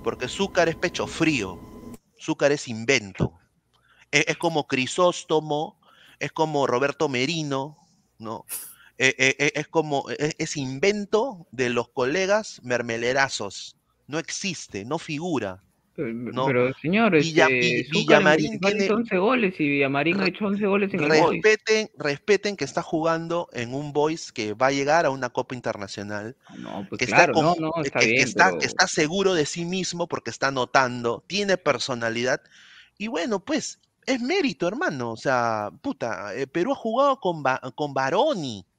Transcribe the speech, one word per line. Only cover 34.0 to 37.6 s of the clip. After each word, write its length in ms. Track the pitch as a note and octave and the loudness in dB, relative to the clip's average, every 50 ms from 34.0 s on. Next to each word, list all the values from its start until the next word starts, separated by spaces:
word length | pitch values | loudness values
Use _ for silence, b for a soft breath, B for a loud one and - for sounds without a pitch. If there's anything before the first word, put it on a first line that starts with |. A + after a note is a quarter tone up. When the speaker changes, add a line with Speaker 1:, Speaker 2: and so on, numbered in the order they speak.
| _ | _
Speaker 1:
es 160 | - C4 B3 | -4 -4 -2
mérito, 460 | A#3+ B3+ F4 G4+ E4 C4 F3+ _ E3+ E3+ | -2 -2 0 0 0 0 -2 _ -2 -2
hermano, 460 | G3+ C4+ F4+ F4 F3 C3+ A#2+ A#2 A2+ | -2 -2 -4 -4 -2 -2 -4 -6 -6
o 40 | A2 | -4
sea, 540 | - D3 C3 B2 A#2 A#2 A2+ G#2+ G#2 G2+ D#2+ - | -2 0 2 2 2 2 0 -2 -4 -6 -8 -10
puta, 540 | _ C#4 - _ C#3 A#2 G#2+ F2 G2+ G#2 F#2+ | _ -8 -6 _ -6 -6 -6 -6 -8 -10 -6
eh, 100 | A#2 C#3 | -6 -8
Perú 280 | C3+ _ E3+ F3 A#3+ C#4 | -4 _ -2 -2 -2 -2
ha 20 | |
jugado 460 | - - A3+ A3 B3+ C#4 C#4+ C4 - | -4 -4 -4 0 2 2 2 2 0
con 200 | - F#3 E3+ D#3+ | -2 -4 -4 0
Ba-, 200 | C#3+ C3 C3 - | 0 0 0 0